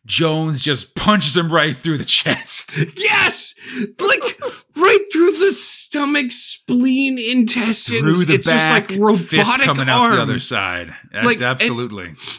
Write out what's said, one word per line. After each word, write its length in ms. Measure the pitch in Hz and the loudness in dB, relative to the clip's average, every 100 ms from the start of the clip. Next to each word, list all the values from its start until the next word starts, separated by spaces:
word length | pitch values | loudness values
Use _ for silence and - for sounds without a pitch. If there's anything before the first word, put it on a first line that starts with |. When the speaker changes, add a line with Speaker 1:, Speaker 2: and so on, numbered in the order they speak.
| 110 | -6
Speaker 1:
Jones 520 | - 165 160 160 151 | -2 0 0 -2 -2
just 320 | 151 135 - | -2 -4 -4
punches 420 | - 208 208 147 175 | -4 2 2 2 0
him 160 | 165 | 2
right 260 | 165 156 147 | 2 0 -2
through 200 | 170 143 | -4 -4
the 60 | |
chest. 760 | 139 - 160 156 - - - 151 | 0 -2 0 -4 -2 -4 -2 -4
<laughs> 180 | - - | -4 -2
Speaker 2:
Yes! 580 | 415 403 - - - - - 254 208 - | 0 2 2 2 -2 -4 -10 -8 -8 -2
Like, 400 | 392 523 523 - 539 - - 294 | 0 0 -2 -6 -10 -12 -10 2
right 220 | 370 427 403 | 4 4 2
through 200 | 330 349 | 2 2
the 200 | 311 392 | 4 2
stomach, 760 | - - - - 294 285 294 254 | 2 2 0 -2 -4 -2 -2 0
spleen, 880 | - - - - 247 262 262 269 254 | 0 0 -2 -2 0 2 2 0 -2
intestines. 800 | 226 254 220 247 220 214 - 226 | -2 0 2 0 0 0 0 0
Speaker 1:
Through 240 | 151 175 | 2 2
the 100 | 165 | 2
Speaker 2:
It's 120 | 143 165 | 2 2
just, 220 | 160 156 | 2 2
Speaker 1:
back, 200 | 160 - | 0 -2
Speaker 2:
like, 80 | 196 | 0
robotic 260 | 208 208 160 | 2 2 0
Speaker 1:
fist 320 | 156 185 262 | 0 2 2
coming 280 | 262 135 131 | 0 0 0
out 100 | 240 | 2
Speaker 2:
arm. 160 | 233 190 | 4 2
Speaker 1:
the 60 | |
other 160 | 110 107 | 0 -2
side. 560 | - 113 95 87 82 - - | -4 -4 -4 -6 -10 -16 -12
A-, 140 | 101 240 | -2 -2
Speaker 2:
Like, 100 | 214 | 0
and 60 | 123 | -2
Speaker 1:
absolutely. 640 | 131 214 120 123 101 87 76 - | 0 -2 -2 -6 -8 -12 -14 -14